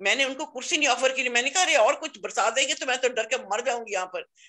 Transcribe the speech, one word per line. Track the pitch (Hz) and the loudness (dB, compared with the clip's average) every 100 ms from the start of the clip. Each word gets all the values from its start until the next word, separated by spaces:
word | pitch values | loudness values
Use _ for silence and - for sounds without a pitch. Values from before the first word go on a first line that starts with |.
मैंने | 196 240 262 | 0 2 0
उनको | 269 302 | -2 -8
कुर्सी | 247 247 330 | -8 -2 0
नहीं | 294 | 2
offer | 240 262 262 | 2 2 0
की। | 254 | 0
मैंने | 240 254 | 0 0
कहा, | 370 | 2
"अरे, | 349 294 | 4 6
और | 220 294 | 4 2
कुछ | 320 220 | -4 -10
बरसा | 190 - 214 | -8 0 0
देंगे | 233 269 | 2 0
तो | 311 277 | -2 -2
मैं | 247 | 0
तो | 247 | 0
डर | 247 220 | -2 -2
के | 254 | -4
मर | 196 208 247 | -2 -4 -2
जाऊंगी | 240 220 | -4 -4
यहाँ | 190 185 | -6 -4
पर, | 175 - _ | -8 -12 _